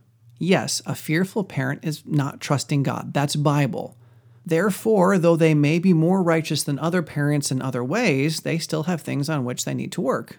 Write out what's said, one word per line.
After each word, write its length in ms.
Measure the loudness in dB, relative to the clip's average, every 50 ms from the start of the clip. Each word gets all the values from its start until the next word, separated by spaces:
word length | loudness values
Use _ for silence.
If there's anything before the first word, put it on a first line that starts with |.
| _ _ _ _ _ -20 -12 -6
Yes, 440 | 0 0 0 0 0 -2 -6 -6 -6
a 100 | -6 -8
fearful 480 | -8 -4 -2 0 0 0 0 -2 -6 -6
parent 400 | -4 -4 -4 -4 -4 -4 -4 -6
is 180 | -8 -8 -8 -8
not 360 | -2 -2 0 0 -2 -6 -8
trusting 420 | -4 -2 -2 -2 0 0 0 0 0
God. 320 | 0 -2 -4 -6 -4 -2
That's 220 | -2 0 0 -2
Bible. 600 | 0 0 2 2 2 2 0 -2 -6 -8 -10 -14 _ -20 _ _ _ _ _ _ _ -4
Therefore, 760 | -2 0 2 2 0 -2 -2 0 2 4 4 4 4 4 4
though 180 | 4 4 4
they 180 | 6 6 4 6
may 240 | 4 4 4 2 2
be 140 | 4 4 4
more 280 | 6 4 4 4 2
righteous 440 | 2 2 2 0 0 -2 -4 -4 -2
than 160 | -2 -4 -2
other 200 | -2 0 0 0
parents 520 | -2 -2 -2 -2 0 2 2 0 0 -2 -4
in 100 | -2 -4
other 220 | -4 -4 -4 -4
ways, 560 | -2 -2 0 2 2 2 2 0 0 -2 -4
they 180 | -4 -4 -4 -4
still 240 | -4 -4 -4 -4 -2
have 160 | -2 -4 -4
things 280 | -4 -4 -4 -4 -2 -2
on 160 | -2 -2 -2
which 200 | -4 -4 -6 -6
they 80 | -6 -6
need 200 | -6 -6 -6 -6
to 80 | -4
work. 360 | -2 -2 -2 -4 -4 -8 -16